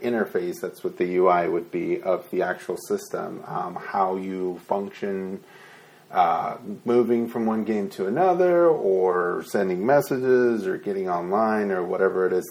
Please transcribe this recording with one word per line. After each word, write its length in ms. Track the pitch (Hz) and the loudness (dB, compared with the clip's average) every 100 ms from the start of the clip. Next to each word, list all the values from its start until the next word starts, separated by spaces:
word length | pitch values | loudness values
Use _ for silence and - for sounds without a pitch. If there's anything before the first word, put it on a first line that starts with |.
interface, 600 | 120 117 98 95 87 85 | -2 -2 -2 -2 -4 -6
that's 220 | 90 - | -10 -8
what 140 | 92 - | -8 -4
the 80 | 90 | -2
U 220 | 90 92 | 4 4
I 200 | 87 85 | 4 2
would 220 | 85 82 | -2 -4
be, 320 | 87 85 87 | -4 -2 -2
of 280 | 95 87 - | 0 -2 -2
the 100 | 90 | -4
actual 360 | 90 90 - 87 - | -2 -4 -8 -10 -4
system, 560 | 101 - 87 - - - | -6 -4 -8 -8 -10 -10
um, 300 | - 90 90 | -8 -8 -8
how 400 | - 101 95 95 | -6 0 0 -2
you 440 | 95 95 92 87 - | -4 -4 -4 -6 -4
function, 760 | 101 101 - 101 95 95 95 - - - - - - - | -4 -4 -8 -6 -6 -6 -10 -14 -20 -20 -20 -20 -20 -4
uh, 460 | 95 85 80 98 - 110 101 117 | 2 2 2 -2 -6 -10 -8 2
moving 420 | 120 113 117 117 | 4 4 2 0
from 180 | 120 113 | -2 -2
one 180 | 110 104 | 0 0
game 240 | 107 98 | -2 -2
to 160 | - 92 | -4 -2
another, 600 | 127 185 180 180 175 170 | 2 2 4 4 6 6
or 760 | - 101 95 92 90 87 87 | 4 2 4 4 2 0 -2
sending 420 | 85 110 95 90 107 | -2 0 0 0 4
messages, 800 | 143 - 135 127 127 123 113 95 | 4 2 0 4 4 4 2 -2
or 120 | 95 | -4
getting 300 | 101 98 92 | -4 -4 -2
online, 640 | 87 87 101 110 107 101 | -4 0 0 2 2 0
or 120 | 92 | -2
whatever 420 | 87 92 95 92 92 | -2 2 2 4 2
it 80 | |
is 120 | 92 85 | 2 0